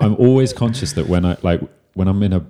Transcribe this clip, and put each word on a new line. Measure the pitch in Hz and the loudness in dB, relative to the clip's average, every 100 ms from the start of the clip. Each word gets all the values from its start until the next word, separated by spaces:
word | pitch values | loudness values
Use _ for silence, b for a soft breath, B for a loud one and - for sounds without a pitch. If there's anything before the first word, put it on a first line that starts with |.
I'm | 107 107 | 0 4
always | 123 131 131 | 4 4 2
conscious | - 117 127 90 | -2 -4 -2 -6
that | - 80 | -4 -2
when | 87 | 0
I, | 90 87 | 0 -2
like, | 92 85 - _ _ | -2 -2 -4 _ _
when | 95 92 | -4 -2
I'm | 101 | 0
in | 101 | 0
a, | 92 78 | -2 -4